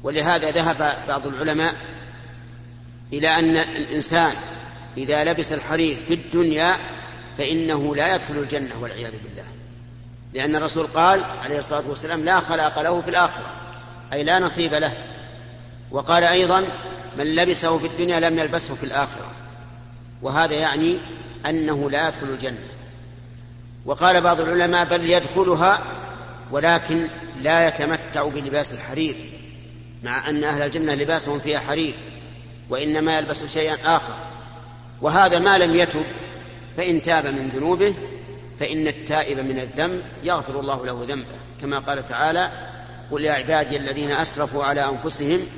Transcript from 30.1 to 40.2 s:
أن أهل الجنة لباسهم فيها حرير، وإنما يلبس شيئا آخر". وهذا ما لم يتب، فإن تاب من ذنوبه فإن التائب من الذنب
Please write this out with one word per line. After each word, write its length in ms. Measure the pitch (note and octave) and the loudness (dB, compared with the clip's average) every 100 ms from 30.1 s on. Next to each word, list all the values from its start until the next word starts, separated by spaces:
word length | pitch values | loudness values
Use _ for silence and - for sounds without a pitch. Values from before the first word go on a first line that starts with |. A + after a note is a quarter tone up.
| B2+ B2+ | -2 0
أن 140 | D3+ | 0
أهل 180 | D3+ D3 | 0 0
الجنة 320 | D3 D3+ D#3 | 0 0 0
لباسهم 460 | C#3+ C#3+ E3 D3 D3 | 0 2 0 0 -4
فيها 200 | C#3+ D3+ | 0 -2
حرير، 360 | B2 D3+ D#3 B2 - - - - - - - | 0 0 0 -4 -12 -16 -16 -16 -16 -18 -6
وإنما 480 | B2+ D3+ D#3 D#3 D#3 | -2 0 2 4 2
يلبس 280 | D3+ D3 D3 | 0 -4 -4
شيئا 500 | D#3+ D#3 D3+ D#3 E3 | -2 0 0 4 4
آخر". 180 | - A2 - - - - - - - - | 2 -10 -12 -14 -16 -16 -16 -18 -18 -4
وهذا 380 | D3+ E3+ F#3+ F3 | 2 6 8 8
ما 180 | F#3+ F#3+ | 6 6
لم 180 | F3 E3 | 6 6
يتب، 280 | E3+ - D#3+ - - - - - - - | 4 2 -4 -8 -12 -14 -16 -16 -12 -4
فإن 240 | F3+ E3 | 2 2
تاب 240 | E3+ E3 C#3+ | 4 2 2
من 240 | C#3 C3 | -2 -2
ذنوبه 440 | B2 D#3 F3+ G3+ G3 - - - - - - | -2 0 4 4 2 -8 -12 -14 -14 -16 -6
فإن 280 | D3 D#3 D#3 | -4 0 -2
التائب 520 | - - D3+ D3 C3+ | -2 -2 0 0 -2
من 200 | C3+ C3 | -2 -4
الذنب 420 | B2+ A#2+ E3+ F3+ - - | -4 -2 -2 -2 -8 -6